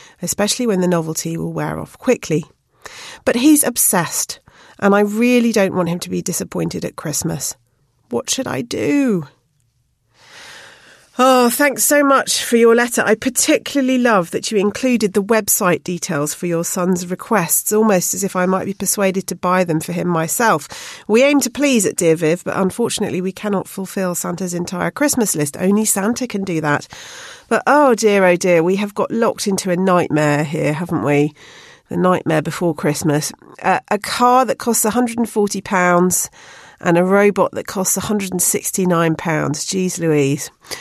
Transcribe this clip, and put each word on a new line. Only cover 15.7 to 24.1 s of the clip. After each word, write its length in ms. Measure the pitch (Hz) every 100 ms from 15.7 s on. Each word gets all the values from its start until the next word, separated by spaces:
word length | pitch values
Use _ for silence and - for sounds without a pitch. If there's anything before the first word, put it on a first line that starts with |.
| 175
details 480 | - 175 - 156 151
for 140 | - 175
your 180 | 165
son's 420 | 170 196 180 180 180
requests, 640 | 180 - 220 165 - -
almost 440 | 214 220 185 -
as 100 | 185
if 100 | 190
I 120 | 185 180
might 180 | 185
be 80 | 196
persuaded 540 | 190 196 - 196 190 -
to 100 | 180
buy 260 | 180 185
them 160 | 175 160
for 140 | 156
him 160 | 170 180
myself. 960 | 165 160 - 233 165 - - - - -
We 160 | 214
aim 160 | 277 285
to 100 | 254
please 340 | 247 285 247
at 120 | 190 -
Dear 200 | 165 160
Viv, 260 | 160 175
but 120 | - -
unfortunately 640 | 190 - 233 - 214 165
we 100 | 185
cannot 380 | 185 214 190 -
fulfil 460 | - 185 - 185